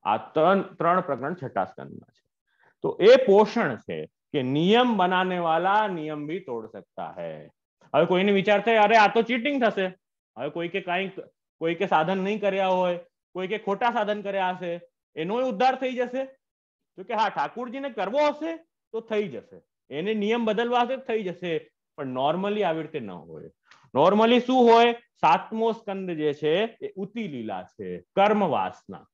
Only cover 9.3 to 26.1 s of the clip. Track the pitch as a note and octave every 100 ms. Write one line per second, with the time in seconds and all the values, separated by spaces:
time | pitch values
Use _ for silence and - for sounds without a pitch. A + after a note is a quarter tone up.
9.3 | B3+ B3+ C#4 A3+ G3 F#3 F#3 _ _ _
10.3 | - C#3 D#3 G3 F#3+ F3+ F3+ F#3+ - -
11.3 | _ _ _ E3 E3+ F#3+ E3 D#3+ F#3+ F#3+
12.3 | G#3 G3 F#3+ F#3+ F#3 F3+ F3 - _ _
13.3 | F3+ F#3 G#3 G#3 G3 B3 A#3 G#3 G#3 G3+
14.3 | G3 F#3 F3+ F3 E3+ - _ _ - E3
15.3 | A#3 C4 G3 B3+ C4 C4 B3+ A#3+ B3 C4+
16.3 | _ _ _ _ _ _ - F#3+ A3 G#3+
17.3 | E3+ D3 A3 B3 C4 C#4 A3 F#3 C4 D4
18.3 | D4 D#4+ D#4+ _ _ _ A3 A3+ G#3+ G3+
19.3 | A#2 _ F2+ _ _ _ C3+ F#3+ A3 G#3
20.3 | A#3 A3 G#3 A#3+ A#3+ A#3+ C4 C4 A3+ F#3
21.3 | E3+ F3+ D#3 - _ _ - C3+ B2+ C#3
22.3 | E3+ G3+ G#3+ F#3 D#3+ D#3 D3+ G#2+ F2+ D#2
23.3 | D#2 D#2+ _ _ _ _ B2 E3 G#3 A3+
24.3 | B3 B3 C4 A#3 A#3 A#3+ A#3 _ _ D#3+
25.3 | F3+ - A3 A3+ A3 - G3 F#3